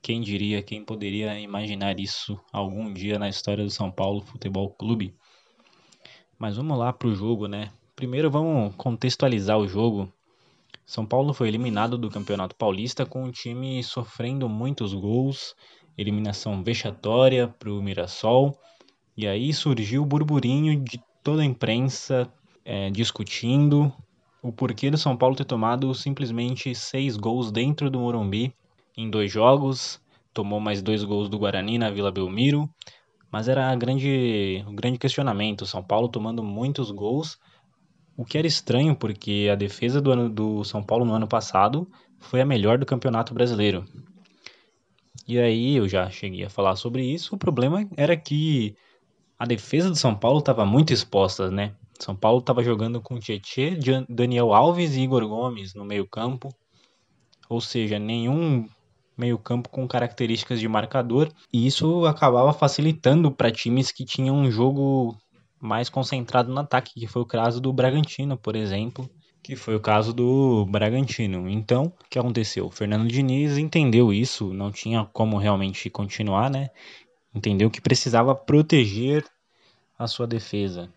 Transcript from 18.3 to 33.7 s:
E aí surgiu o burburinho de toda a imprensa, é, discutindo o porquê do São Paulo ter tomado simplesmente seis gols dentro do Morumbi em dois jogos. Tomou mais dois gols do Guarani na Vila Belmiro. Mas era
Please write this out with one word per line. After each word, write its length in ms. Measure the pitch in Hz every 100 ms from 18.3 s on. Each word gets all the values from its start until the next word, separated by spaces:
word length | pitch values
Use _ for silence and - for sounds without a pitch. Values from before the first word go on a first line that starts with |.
| 123 139 139 _ _ _ _ _
E 120 | - 104
aí 260 | 101 139
surgiu 480 | 151 156 117 104 131
o 40 |
burburinho 760 | 147 147 151 147 120 139 156 151
de 160 | 127 120 _ _
toda 200 | - 156
a 20 |
imprensa, 840 | 147 123 117 117 135 - - 131 123 _ _ _
é, 240 | - 101 98
discutindo 1040 | 95 113 - 101 - 113 135 147 143 147 - - _ _ _
o 100 | 123
porquê 380 | 107 127 107 139
do 80 | 151
São 180 | 151
Paulo 200 | 120 131
ter 100 | 131
tomado 480 | 143 120 110 123 135
simplesmente 800 | 127 143 139 127 117 120 127 131
seis 440 | 120 - 135 135 107
gols 340 | 107 123 113
dentro 360 | 107 131 147 143
do 120 | 131
Morumbi 520 | 120 117 98 104 127 - _ _ _ -
em 140 | 113
dois 200 | 107 101
jogos. 720 | 107 117 139 135 131 - - _ _ _
Tomou 260 | - 101 104
mais 220 | 107 101
dois 220 | 98 107
gols 260 | 104 104 104
do 80 | 104
Guarani 400 | 101 98 98 117
na 140 | 110
Vila 200 | 101 101
Belmiro. 560 | 95 92 101 135 147 151 _ - - _ _ _
Mas 140 | 107 110
era 240 | 131 131